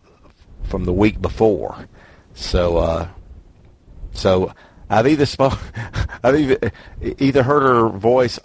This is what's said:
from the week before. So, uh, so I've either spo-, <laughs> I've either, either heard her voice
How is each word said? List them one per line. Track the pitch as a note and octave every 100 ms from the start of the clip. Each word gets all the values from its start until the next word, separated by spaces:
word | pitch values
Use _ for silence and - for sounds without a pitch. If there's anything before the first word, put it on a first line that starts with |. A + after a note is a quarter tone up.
| _ _ - _ - -
from | - F#2+
the | F#2
week | F#2 G#2+ -
before. | - - A2+ F2+ G#1+ - - - - - _
So, | - - F#2+ F2 E2+
uh, | E2 E2 E2+ - - - - _ - _ _ - -
so | - G2+ F#2 F#2 - - - -
I've | G#2 B2
either | D3+
spo-, | C3+ - C3+ - - - A#2 - - -
<laughs> |
I've | A#2+ D3
either, | C#3 - A2+ - - -
either | - - C#3 C3+
heard | B2+ D3
her | C3+ A#2+ A2+
voice | G2 A2+ B2+ A#2+ -